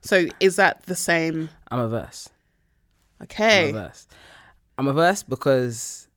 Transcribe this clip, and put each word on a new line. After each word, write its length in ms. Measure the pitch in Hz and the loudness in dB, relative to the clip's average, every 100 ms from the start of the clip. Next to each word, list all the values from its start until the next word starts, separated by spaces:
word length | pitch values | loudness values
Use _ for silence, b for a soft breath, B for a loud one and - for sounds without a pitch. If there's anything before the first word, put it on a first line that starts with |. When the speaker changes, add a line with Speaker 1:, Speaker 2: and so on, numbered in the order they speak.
Speaker 1:
So 240 | - 196 165 - | 2 0 0 2
is 160 | 190 175 | 2 4
that 260 | 190 - | 2 2
the 120 | - 180 | -8 -6
same? 540 | - 170 160 160 160 _ _ | 0 0 0 -4 -8 _ _
Speaker 2:
I'm 80 | 120 | -4
a 80 | 117 | -2
verse. 420 | 113 - - - _ _ _ _ _ _ _ _ _ | -4 -8 -16 -20 _ _ _ _ _ _ _ _ _
Speaker 1:
Okay. 460 | - - 214 208 156 | -18 -2 4 4 2
Speaker 2:
I'm 60 | 110 | -2
a 40 | 92 | -10
verse. 200 | - - b b b b b _ - | -16 -20 b b b b b _ -4
I'm 100 | 135 | -2
a 60 | |
verse 300 | 139 170 196 | 2 2 2
because 840 | - 131 143 131 127 117 - - - | -4 -4 2 2 0 -6 -12 -14 -20